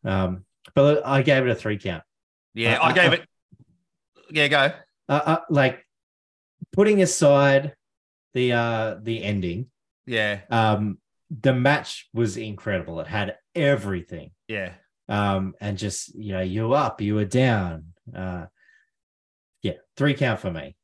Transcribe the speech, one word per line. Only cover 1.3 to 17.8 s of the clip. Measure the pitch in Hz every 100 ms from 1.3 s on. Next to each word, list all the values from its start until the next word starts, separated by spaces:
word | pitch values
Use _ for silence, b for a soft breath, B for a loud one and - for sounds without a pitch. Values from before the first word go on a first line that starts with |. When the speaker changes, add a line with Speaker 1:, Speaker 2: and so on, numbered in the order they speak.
| 135 123
Speaker 1:
it |
a | 110
three | 110 104
count. | 95 82 _ _ _ _ _
Speaker 2:
Yeah, | 110 113 123
Speaker 1:
I, | 165
Speaker 2:
I |
gave | 170 170
Speaker 1:
I, | 165
Speaker 2:
it. | - _ _ _ _ _ _ _ _ _ _
Yeah, | 151 143
go. | 147 139 - _ _ -
Speaker 1:
Uh, | 143 156
uh, | 165 -
like, | 143 131 127 _ _ _ _ _ _ _ _ -
putting | - 208 202
aside | 180 - 147 143 139 139 147 - _ _ _ _ _
the, | 127 123
uh, | 120 117 113 110 95
the | 107 113
ending, | 101 101 90 87 127 _ _ _ -
Speaker 2:
Yeah. | 117 107 101 -
Speaker 1:
um, | 117 110 104 104 92 _ _ _
the | 120 135
match | 127 127 147 - - -
was | 113 113 101
incredible. | 110 101 - 95 85 82
It | 78
had | 185 101 - _ -
everything. | 143 143 101 90 82 85 71 _ -
Speaker 2:
Yeah. | 107 92 87 _ _ -
Speaker 1:
Um, | 104 101 98 95 -
and | 104 98
just, | 107 - - -
you | 104
know, | 95
you | 92 101 113
were | 139
up, | 127 -
you | 104 107
were | 101
down. | 123 131 110 90 80